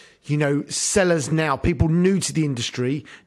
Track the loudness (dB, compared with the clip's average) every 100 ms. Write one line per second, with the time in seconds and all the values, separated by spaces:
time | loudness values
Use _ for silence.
0 | -20 _ -4 0 0 0 -2 -6 -2 2
1 | 2 2 0 0 0 0 0 2 2 4
2 | 2 2 -2 -2 -2 -2 -6 -4 -4 -4
3 | -8 -18